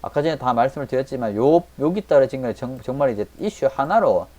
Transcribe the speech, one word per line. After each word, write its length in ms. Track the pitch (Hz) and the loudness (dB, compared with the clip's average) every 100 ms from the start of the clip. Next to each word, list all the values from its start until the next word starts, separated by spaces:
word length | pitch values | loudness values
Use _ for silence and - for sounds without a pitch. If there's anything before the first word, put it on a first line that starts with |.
아까 200 | - 147 | -4 -2
전에 160 | 156 151 | -2 -2
다 160 | 127 | -2
말씀을 340 | 120 131 147 131 | 0 0 -2 -4
드렸지만 480 | 127 139 131 113 101 | -4 -4 -6 -4 2
요, 280 | 131 165 - - | 4 4 2 -4
여기 260 | 147 196 202 | -2 -2 2
떨어진 360 | 147 131 135 | 4 4 0
건 140 | 123 104 | -6 -6
정-, 260 | 123 131 | -10 -10
정말 300 | 123 135 139 | -8 -2 0
이제 140 | 104 101 - | 0 -6 -6
이슈 280 | 208 - - | -8 -2 -2
하나로 560 | - 170 220 175 - - | -2 0 2 2 0 -2